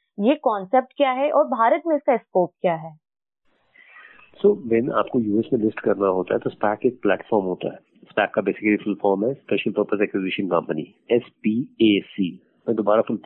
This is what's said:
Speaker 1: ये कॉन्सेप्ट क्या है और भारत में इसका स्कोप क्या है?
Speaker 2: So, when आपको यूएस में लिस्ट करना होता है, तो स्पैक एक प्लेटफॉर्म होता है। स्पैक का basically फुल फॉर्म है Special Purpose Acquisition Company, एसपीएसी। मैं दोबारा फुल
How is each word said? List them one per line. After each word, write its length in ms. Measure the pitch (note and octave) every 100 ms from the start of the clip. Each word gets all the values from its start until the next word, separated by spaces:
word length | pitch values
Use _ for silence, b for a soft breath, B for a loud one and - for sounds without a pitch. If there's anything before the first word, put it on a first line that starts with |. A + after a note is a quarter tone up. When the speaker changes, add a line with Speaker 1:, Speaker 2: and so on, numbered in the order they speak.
| _ -
Speaker 1:
ये 140 | G#3
कॉन्सेप्ट 580 | D4+ B3+ G#3 F#3 C4 B3+ -
क्या 140 | C4+
है 200 | B3+ D4
और 140 | C#4
भारत 380 | D4+ A#3+ A3+ D#4+ E4
में 100 | D4
इसका 200 | - A#3
स्कोप 340 | _ F#3+ E3+ _
क्या 140 | F#3
है? 220 | D#3+ D#3+ D#3 _ _ _ _ _ _ _ B B B B B B -
Speaker 2:
So, 120 | G3+ G#3
when 340 | A#2+ A2+ C3+
आपको 280 | A2 G2 B2
यूएस 260 | G#2+ G#2 -
में 80 | B2+
लिस्ट 200 | G#2+ -
करना 260 | A2 G2 G2
होता 280 | F#2 F2+
है, 60 | G#2+
तो 100 | -
स्पैक 360 | - G#2 G#2 B2+
एक 140 | -
प्लेटफॉर्म 440 | G2+ F2+ - G#2+ F#2
होता 260 | F2+ F2+
है। 60 | - _ _
स्पैक 260 | - - G2
का 80 | -
basically 420 | G2+ - G#2+ G#2
फुल 140 | G#2+ F#2+
फॉर्म 240 | G2+ G2 A2+
है 80 |
Special 440 | C#3+ - G#2 A#2 G#2
Purpose 220 | G2+ G#2
Acquisition 520 | G2+ G2+ F#2 - F#2+ E2+
Company, 280 | D#2 D#2 - _ -
एसपीएसी। 1300 | A#2+ - _ G#2+ A2+ - - A2 G2 - - F2+ F2+ _ _ -
मैं 80 | A2
दोबारा 260 | G2+ A2
फुल 160 | - A2